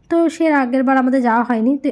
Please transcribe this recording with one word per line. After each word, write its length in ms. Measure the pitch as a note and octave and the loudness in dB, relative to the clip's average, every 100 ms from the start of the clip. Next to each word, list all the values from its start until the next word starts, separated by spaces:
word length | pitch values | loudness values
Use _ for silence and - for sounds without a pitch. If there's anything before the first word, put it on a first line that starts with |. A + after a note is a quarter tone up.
| - | -4
তো 200 | E4+ E4 | 0 0
সে 240 | D#4+ D#4+ | 0 0
আগের 300 | D4 B3 C4 | 0 0 0
বার 140 | B3+ C4+ | 0 2
আমাদের 260 | B3+ C4+ | 2 0
যাওয়া 220 | A#3+ A3+ | 0 0
হয়নি। 340 | A#3+ A#3 A#3 C#4 | 0 0 0 -2
তো 100 | C#4+ | -4